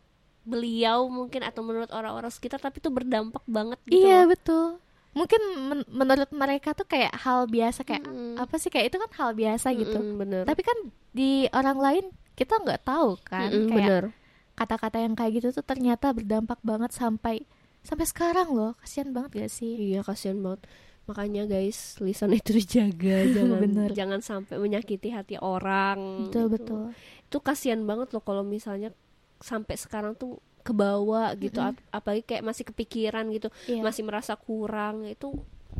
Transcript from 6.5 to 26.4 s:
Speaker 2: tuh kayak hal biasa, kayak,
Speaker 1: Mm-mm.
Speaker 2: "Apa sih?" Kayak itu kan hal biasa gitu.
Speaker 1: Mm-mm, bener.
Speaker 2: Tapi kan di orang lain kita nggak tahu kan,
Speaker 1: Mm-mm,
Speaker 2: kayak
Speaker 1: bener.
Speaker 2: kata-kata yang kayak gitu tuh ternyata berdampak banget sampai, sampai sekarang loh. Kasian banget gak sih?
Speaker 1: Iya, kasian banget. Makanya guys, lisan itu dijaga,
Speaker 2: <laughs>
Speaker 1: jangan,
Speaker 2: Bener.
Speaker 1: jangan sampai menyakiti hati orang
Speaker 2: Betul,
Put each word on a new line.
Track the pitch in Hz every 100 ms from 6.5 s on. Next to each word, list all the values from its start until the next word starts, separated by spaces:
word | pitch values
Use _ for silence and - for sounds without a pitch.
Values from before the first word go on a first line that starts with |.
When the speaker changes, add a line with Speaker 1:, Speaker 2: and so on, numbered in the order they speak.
| 277 302
Speaker 2:
tuh | 302 392
kayak | 294 220 -
hal | 262 254 247
biasa, | 233 226 -
kayak, | 262 294 294
Speaker 1:
Mm-mm. | 262 240 233
Speaker 2:
"Apa | 254 320
sih?" | 359
Kayak | 269 220
itu | 370
kan | 440
hal | - 254
biasa | 220 220 226 262
gitu. | 247 214 214
Speaker 1:
Mm-mm, | 208 208
bener. | 196 185
Speaker 2:
Tapi | 190 311
kan | 415 466 311 - _
di | 233 269 269 262
orang | 254 269 269
lain | 277 330 381 - -
kita | - 262 440
nggak | 311 -
tahu | - 285 262 185
kan, | - 185 196
Speaker 1:
Mm-mm, | 208 220
Speaker 2:
kayak | 226
Speaker 1:
bener. | 196 185 196 - _ _ _
Speaker 2:
kata-kata | - 226 220 220 226
yang | 226
kayak | 220 226 226
gitu | 240
tuh | 254
ternyata | - 262 247 233 277
berdampak | 226 208 214 226 240
banget | 226 214 240
sampai, | - 240 220 233 220 - _ _ _
sampai | - 302 330
sekarang | - 339 349 339
loh. | 247 220 233
Kasian | - - 277
banget | 247 269 208
gak | 220
sih? | - 233 233 202
Speaker 1:
Iya, | 190
kasian | 196 208 196 196
banget. | 185 185 - - - - -
Makanya | 208 208 208 208
guys, | 190 196 - - -
lisan | 190 208 208
itu | 165 -
dijaga, | 220 190 240 208 165 190 190 220
Speaker 2:
<laughs> | 226
Speaker 1:
jangan, | 247 220
Speaker 2:
Bener. | 208 202 208
Speaker 1:
jangan | 202 190 196
sampai | - 202 196 160
menyakiti | 208 208 226 190 208
hati | 233 190 202
orang | 190 185 190 196 196 196 190 190
Speaker 2:
Betul, | 190 220